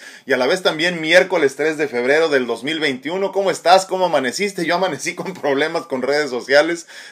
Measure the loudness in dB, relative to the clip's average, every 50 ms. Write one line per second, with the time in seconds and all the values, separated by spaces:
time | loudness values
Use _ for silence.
0 | -18 -20 -20 -10 -4 -2 0 2 2 2 0 0 0 0 0 0 -2 -2 -2 -2
1 | 0 4 4 4 4 4 2 2 2 0 0 0 -2 -2 -2 -2 -4 -4 -2 -2
2 | 0 2 2 4 4 2 2 2 0 0 -4 -4 -4 -4 -4 -2 -2 -4 -4 -4
3 | -6 -6 -4 -4 -4 -2 -2 -2 0 0 -2 0 4 6 6 6 4 2 -2 -2
4 | 0 2 2 0 0 -2 -2 -4 -4 -4 -4 -4 -2 -2 0 0 0 -2 -4 -4
5 | -6 -8 -8 -8 -8 -10 -8 -4 -2 0 0 0 0 0 -2 -4 -6 -6 -6 -4
6 | -2 0 0 0 0 -2 -4 -6 0 4 4 4 4 4 0 -6 -8 -12 -20 -20
7 | -20 -20